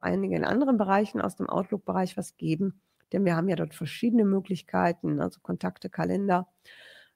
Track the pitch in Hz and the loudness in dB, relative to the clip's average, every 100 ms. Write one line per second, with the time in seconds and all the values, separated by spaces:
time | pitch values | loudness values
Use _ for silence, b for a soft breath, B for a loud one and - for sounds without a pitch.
0 | 180 180 190 170 - 208 277 233 190 196 | -2 -2 0 0 0 2 2 2 4 2
1 | 208 208 202 - - - 185 202 - 185 | 2 -2 -4 -4 -4 -2 -2 -6 -4 -2
2 | 180 - 170 - 160 160 196 - _ _ | -2 -4 -10 -6 -4 0 -2 -4 _ _
3 | - 190 196 165 190 165 165 - 151 - | -6 0 2 2 0 0 -2 -6 -10 -2
4 | 240 226 202 196 180 180 - 185 175 170 | 2 4 4 2 0 -8 -2 0 0 0
5 | 160 147 - - - 180 185 - 190 - | -2 -2 -2 -6 -8 -4 -6 -8 -12 -4
6 | 170 185 196 180 185 _ b b b b | -2 0 2 0 -2 _ b b b b
7 | b | b